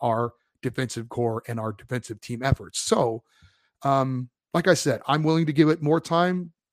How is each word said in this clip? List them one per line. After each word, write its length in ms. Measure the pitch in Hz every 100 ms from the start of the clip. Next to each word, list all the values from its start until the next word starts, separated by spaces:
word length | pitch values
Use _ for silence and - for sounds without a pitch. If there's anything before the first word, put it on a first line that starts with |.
our 320 | 123 113 117 - _ _
defensive 460 | 127 113 127 - 117
core 340 | - 117 113 -
and 120 | 113
our 120 | 110
defensive 480 | 104 - 123 - 110
team 220 | - 120
efforts. 380 | 135 127 95 -
So, 420 | - 220 127 113 - _ _ _ _ _
um, 480 | - 139 131 127 123 _ _
like 140 | 170 180
I 60 |
said, 280 | 175 147 117 -
I'm 160 | 147
willing 240 | 156 160 160
to 60 |
give 160 | 147 156
it 140 | 156
more 180 | 147 165
time 520 | - 165 175 180 170 _ _